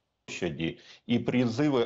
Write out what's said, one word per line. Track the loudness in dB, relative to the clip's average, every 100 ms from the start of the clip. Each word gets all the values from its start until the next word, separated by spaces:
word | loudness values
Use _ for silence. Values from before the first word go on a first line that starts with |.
| _ _ -16
площади | -6 -6 -2 -4 -4 -16 -20 -2
и | 0
призывы | 2 0 0 2 2 2